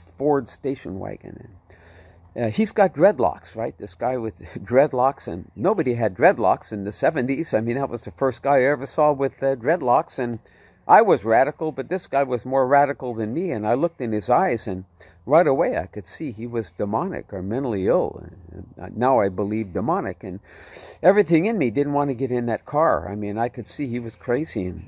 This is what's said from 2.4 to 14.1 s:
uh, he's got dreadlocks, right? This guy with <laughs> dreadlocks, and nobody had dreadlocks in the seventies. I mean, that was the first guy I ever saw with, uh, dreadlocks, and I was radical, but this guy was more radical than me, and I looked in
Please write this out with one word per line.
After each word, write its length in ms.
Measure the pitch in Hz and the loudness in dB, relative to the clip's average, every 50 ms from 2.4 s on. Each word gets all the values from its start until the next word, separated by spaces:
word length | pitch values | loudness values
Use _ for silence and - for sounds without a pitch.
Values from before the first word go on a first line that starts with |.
| 120 | -4
uh, 60 | 113 | -2
he's 200 | 107 - 220 208 | 0 0 -2 0
got 240 | - - 202 180 - | 2 2 2 2 4
dreadlocks, 640 | 139 160 202 202 139 117 87 - - - - - | 4 4 4 4 4 0 0 0 -4 -10 -14 -10
right? 200 | 110 113 135 - | -8 -8 -8 -8
This 180 | - - 98 - | -12 -16 -16 -10
guy 240 | - 117 123 131 127 | -6 -6 -4 -4 -4
with 200 | 113 110 - - | -6 -8 -10 -12
<laughs> 160 | - - - - | -16 -16 -14 -14
dreadlocks, 680 | - 95 120 127 143 156 - 127 123 135 139 - - | -6 2 4 4 4 4 2 2 0 0 0 -2 -8
and 240 | - 85 90 87 - _ | -10 -10 -10 -12 -14 _
nobody 380 | - 107 180 220 196 151 127 120 | -2 0 0 0 2 0 0 0
had 200 | 117 117 107 92 | 0 0 -2 2
dreadlocks 560 | 95 135 180 196 123 110 92 110 139 - - | 4 4 4 4 4 2 2 2 2 -2 -8
in 140 | 113 101 98 | -10 -8 -8
the 80 | 101 113 | -8 -4
seventies. 600 | - - 147 160 156 120 131 139 135 165 - - | -2 -2 0 0 0 -2 -2 -2 -4 -4 -2 -2
I 80 | 113 | -2
mean, 160 | 113 117 120 | 0 -2 -2
that 140 | 135 139 - | -4 -4 -6
was 120 | 113 117 - | -6 -10 -12
the 100 | 107 87 | -14 -6
first 280 | - 139 131 120 - | -2 -2 -2 -2 -2
guy 180 | - 139 143 135 | 0 2 4 4
I 60 | 127 | 4
ever 200 | 139 147 123 127 | 4 2 0 -4
saw 240 | 135 - - 151 151 147 | -6 0 2 2 2 2
with, 300 | 135 139 131 127 - 139 | 2 -2 -4 -2 -2 -2
uh, 140 | 135 135 | -2 -2
dreadlocks, 640 | 127 110 127 165 180 147 120 120 143 160 - - - | 0 0 0 0 0 2 2 2 2 2 -2 -4 -4
and 200 | 127 120 120 110 - _ _ _ - _ _ _ _ | -4 -4 -4 -6 -10 _ _ _ -20 _ _ _ _
I 140 | - - 202 | 6 6 6
was 240 | 226 208 165 127 95 | 8 6 4 2 2
radical, 480 | 110 110 120 135 139 151 - 160 156 135 | 2 4 4 4 2 0 -4 -6 -6 -6
but 160 | 135 127 117 | -6 -6 -6
this 180 | 180 190 - | -6 -8 -6
guy 180 | - - 135 143 | -4 -2 -2 0
was 200 | 131 123 117 - | 0 -2 -4 -4
more 220 | 131 131 135 131 | -2 0 0 2
radical 480 | 127 139 143 143 135 139 - 135 127 117 | 4 6 4 4 4 0 -4 -6 -6 -4
than 180 | 110 110 107 117 | -4 -4 -4 -4
me, 180 | 156 190 180 139 | -4 -4 -4 -4
and 140 | 107 104 | -2 0
I 60 | 107 117 | 0 0
looked 300 | 131 156 170 - - - | 0 0 -2 -4 -6 -4
in 100 | 113 | -4